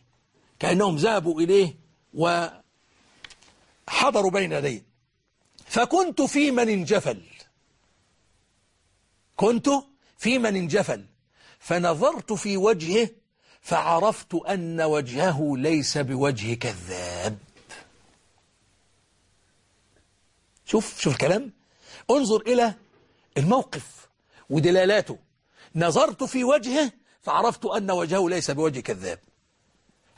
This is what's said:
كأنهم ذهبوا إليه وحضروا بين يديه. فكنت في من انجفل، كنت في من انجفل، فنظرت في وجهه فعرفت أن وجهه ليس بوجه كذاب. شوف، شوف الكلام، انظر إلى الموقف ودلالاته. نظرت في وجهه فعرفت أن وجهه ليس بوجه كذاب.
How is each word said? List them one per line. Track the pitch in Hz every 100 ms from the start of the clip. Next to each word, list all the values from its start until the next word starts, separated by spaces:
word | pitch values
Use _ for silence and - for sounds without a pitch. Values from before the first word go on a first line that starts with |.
| _ _ _ _ _ -
كأنهم | 175 180 202 151
ذهبوا | 208 208 165 156
إليه | 170 196 180 - _ _ _ 143 170 170 170 - _ _ _ _ _ _ - - _ _ _ _ -
وحضروا | - 262 208 196
بين | 190 180
يديه. | 151 139 110 - _ _ _ _ _ _ _ -
فكنت | 226 240 339 359 254
في | 269 285 294
من | 240 233
انجفل، | 202 151 202 143 104 - - - _ _ _ _ _ _ _ _ _ _ _ _ _ _ _ _ _ _ -
كنت | 202 240 285 277 - _ _ -
في | 214 254
من | 226 196
انجفل، | 175 202 - 113 98 _ _ _ _ _
فنظرت | - 170 175 156 262 320 -
في | 214 208 196
وجهه | 208 208 165 208 226 - _ _ _ _
فعرفت | - 165 156 165 208 - -
أن | 170 - 196 165 165
وجهه | 160 151 123 127 185 143 151 131
ليس | 143 160 135 151
بوجه | 135 131 143 120 107
كذاب. | 117 123 92 90 92 87 87 98 104 - _ - - - _ _ _ _ _ _ _ _ _ _ _ _ _ _ _ _ _ _ _ _ _ _ _ _ _ _ _
شوف، | - 220 - -
شوف | 165
الكلام، | 120 135 196 269 - _ _ - - -
انظر | 277 233 214
إلى | 214 247 - - _ _ _ _ _ -
الموقف | 151 254 - 147 - - - _ _ _ -
ودلالاته. | 147 160 185 185 208 - 117 _ _ _ _ - 160
نظرت | 170 190 302 202
في | 269 262
وجهه | 247 294 233 277 277 - _ _
فعرفت | - 156 226 - 196
أن | 208 196
وجهه | 180 170 185 175
ليس | 180 151
بوجه | 139 160 131
كذاب. | - 101 92 85 _ _ _ _ _ _ _ _ _